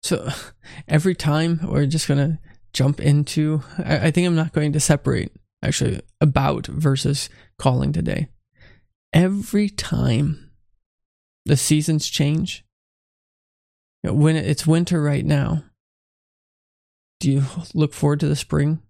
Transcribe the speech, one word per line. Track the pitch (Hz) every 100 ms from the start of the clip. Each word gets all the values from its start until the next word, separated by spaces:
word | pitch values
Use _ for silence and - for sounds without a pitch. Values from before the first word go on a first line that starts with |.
So | - 175 - - - -
<laughs> | - - -
every | 151 180 180
time | 151 151 165 165
we're | 170 139 143
just | 160 -
gonna | 139 143 156 - - -
jump | - 135 147
into, | - 147 143 - 151 156 - -
I, | - 151 160
I |
think | 156 180
I'm | 165
not | 160
going | - 151
to | 151
separate | - 147 - 123 - - _ _
actually | - - 120 - - _
about | 151 135 135 - -
versus | - 156 135 - 143 - - - _
calling | 139 127 135
today. | 156 - - 151 - _ _ - _ _ _ _
Every | 156 185 202 214 208 208
time | - - - 127 117 143 151 - _ _ _ _ _ _ _ _ _ -
the | 127
seasons | - 151 151 156 -
change, | - 147 156 180 - _ _ _ _ _ _ _ _ _ _ _ _ _ _
you | -
know, | 123
when | 151 160
it's | - 151 156
winter | 160 175 175
right | 147 143 151
now, | 147 - 156 - _ _ _ _ _ _ _ _ _ _ _ _ _ _ _
do | 147
you | 135 135 - -
look | - 151
forward | - 147 147
to | 156
the | 147
spring? | - 151 143 156 -